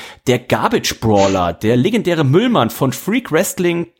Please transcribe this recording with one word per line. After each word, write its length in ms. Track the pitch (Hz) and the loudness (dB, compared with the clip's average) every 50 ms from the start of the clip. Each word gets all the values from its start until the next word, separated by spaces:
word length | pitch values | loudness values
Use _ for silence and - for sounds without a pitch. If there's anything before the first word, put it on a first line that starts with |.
| - - - - _ - | -10 -20 -20 -6 _ 0
der 100 | 123 117 | 0 0
Garbage 600 | - - 123 107 127 - - - 117 - - - | 0 -2 -2 -2 0 0 0 -2 -2 -4 -6 -4
Brawler, 540 | - 113 107 101 98 98 98 95 87 85 85 | 0 2 2 4 4 2 2 0 0 -2 -2
der 240 | - - 107 120 127 | -2 -2 0 2 2
legendäre 480 | 127 208 220 226 160 175 170 160 156 | 2 2 0 0 0 0 0 0 2
Müllmann 460 | 127 135 185 233 262 233 156 117 113 | 2 2 2 2 2 2 2 0 0
von 200 | - - 143 131 | -2 -2 -2 -2
Freak 400 | - - - - 214 262 240 - | -2 -4 -4 -4 -4 -4 -2 -2
Wrestling 560 | 151 151 196 - - - 180 175 170 170 170 - _ _ | 0 0 0 -2 -2 -2 -2 -2 -2 -2 -4 -8 _ _